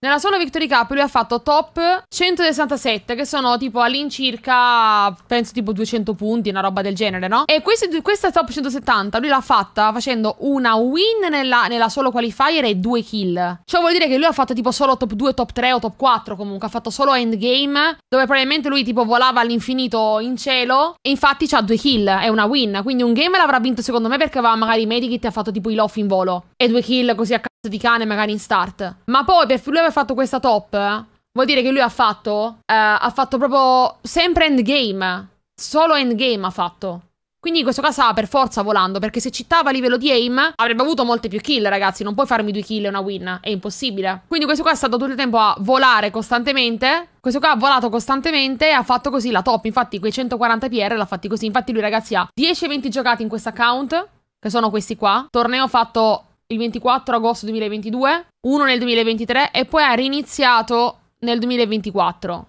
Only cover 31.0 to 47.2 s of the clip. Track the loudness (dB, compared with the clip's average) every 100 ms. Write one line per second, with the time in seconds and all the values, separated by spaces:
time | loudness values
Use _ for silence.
31 | -10 _ _ -2 2 2 2 2 0 2
32 | 0 0 -4 -4 -4 -8 _ 2 4 2
33 | 0 -2 -2 0 2 4 4 4 2 -2
34 | -6 0 2 4 4 2 2 2 0 -2
35 | -4 -6 -10 _ _ _ -4 0 2 2
36 | 0 0 0 0 -4 -4 -6 -6 -10 -10
37 | -14 _ _ _ -4 -2 0 0 -2 2
38 | 0 2 0 0 0 0 0 0 0 -2
39 | -4 -4 -6 -10 0 2 2 0 0 2
40 | 2 2 2 0 -2 0 -2 0 0 0
41 | 0 0 -2 -8 -2 0 2 0 0 -2
42 | -6 -2 0 0 0 -4 -6 -4 -4 -4
43 | -6 -8 -8 -8 -6 -6 -6 -6 -6 -4
44 | -4 -4 _ -2 0 0 0 0 0 -2
45 | -2 -2 0 2 2 0 0 4 4 4
46 | 2 -4 -2 -2 0 0 0 0 0 0
47 | -4 _